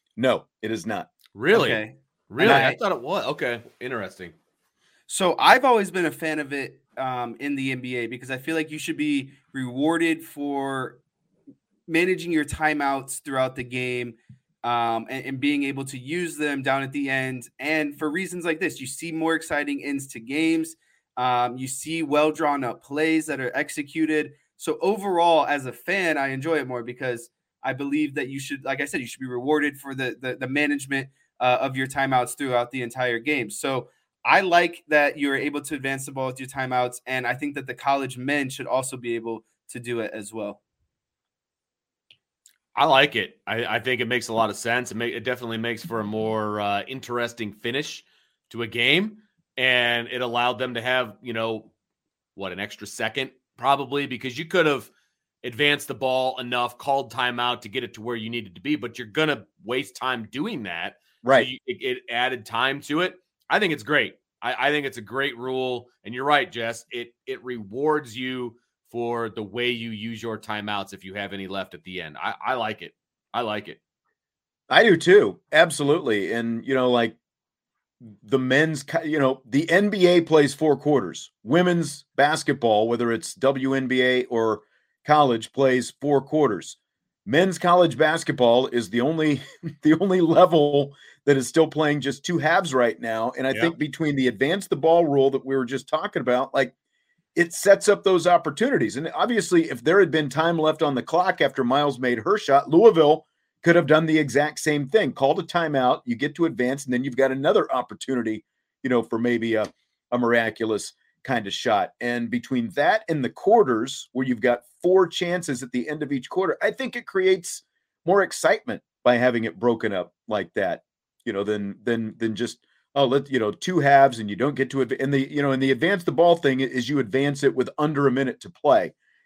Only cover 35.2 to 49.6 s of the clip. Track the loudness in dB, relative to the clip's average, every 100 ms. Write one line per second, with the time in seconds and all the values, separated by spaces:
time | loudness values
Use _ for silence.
35.2 | -2 -2 -2 -6 -8 -6 -6 -6 -8 -8
36.2 | -8 -8 -12 -8 -4 0 -2 -4 -8 -4
37.2 | -4 -4 -4 -8 -10 -6 -2 0 -2 -6
38.2 | -4 -2 -2 -6 -4 -4 -4 -8 -6 -4
39.2 | -4 -10 _ _ _ -14 -6 -6 -6 -8
40.2 | -12 -10 -10 -12 _ _ _ _ _ _
41.2 | _ _ _ _ _ _ _ _ _ _
42.2 | _ _ _ _ _ 0 4 6 4 2
43.2 | -4 -6 -8 -6 -2 -4 -2 -4 -2 -2
44.2 | -2 0 0 -2 -2 -2 -4 -6 -6 -6
45.2 | -6 -6 -6 -6 -6 -6 -6 -6 -4 -4
46.2 | -4 -2 -4 -4 -2 -2 -4 -12 -8 -6
47.2 | -6 -6 -12 -8 -6 -6 -6 -12 _ _
48.2 | _ _ _ -10 -8 0 2 4 2 -6
49.2 | _ _ _ -2